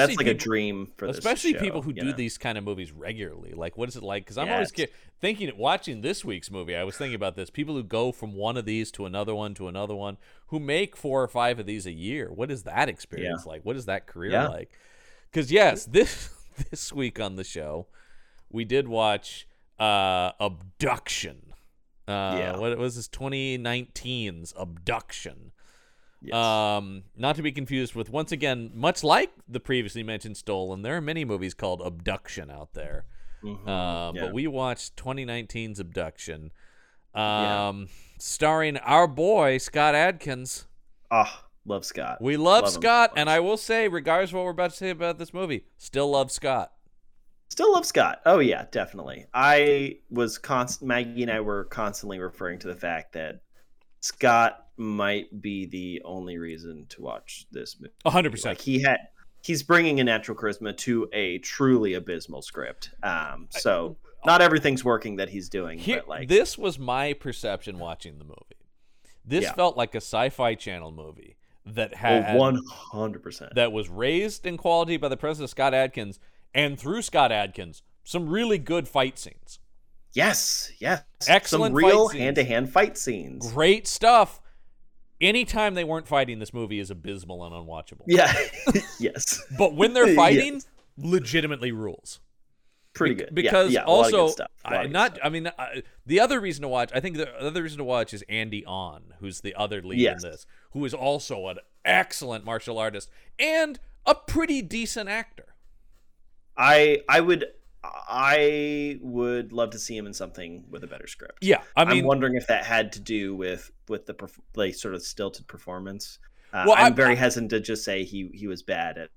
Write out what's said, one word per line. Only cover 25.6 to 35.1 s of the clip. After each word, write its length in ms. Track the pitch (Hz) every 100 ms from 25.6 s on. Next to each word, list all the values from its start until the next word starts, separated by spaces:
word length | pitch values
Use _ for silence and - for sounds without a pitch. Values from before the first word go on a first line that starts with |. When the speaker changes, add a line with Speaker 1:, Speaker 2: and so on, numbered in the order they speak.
| - _ _ _ _ _ 135
Speaker 1:
Yes. 100 | 117
Speaker 2:
Um, 680 | 113 110 104 104 98 95 - -
not 180 | 131 151
to 60 |
be 100 | 151
confused 440 | 143 135 135 123 117
with, 140 | 110
once 220 | 139 156
again, 400 | 156 143 123 117
much 300 | 113 151 170
like 280 | 151 185 381 _ -
the 120 | 120
previously 440 | - 127 104 117
mentioned 340 | 110 107 110 104
Stolen, 440 | - 98 92 95
there 140 | 110 170
are 60 |
many 240 | 147 165 131
movies 280 | 101 92
called 280 | - 101 90
Abduction 680 | 87 85 87 95 - - 73
out 240 | 71 76
there. 320 | - 73 73 - - - -
Speaker 1:
Mm-hmm. 240 | 104 104 101
Speaker 2:
Uh, 460 | 95 90 85 85
Speaker 1:
Yeah. 80 | 87 92
Speaker 2:
but 80 |
we 140 | 110 156
watched 480 | 135 127 120 - -
twenty 280 | 131